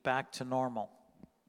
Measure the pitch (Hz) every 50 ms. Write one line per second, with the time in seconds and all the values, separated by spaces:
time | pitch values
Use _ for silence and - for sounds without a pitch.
0 | - 131 127 131 131 - - - 127 127 127 131 131 127 120 113 101 - - -
1 | - _ _ - - - _ _ _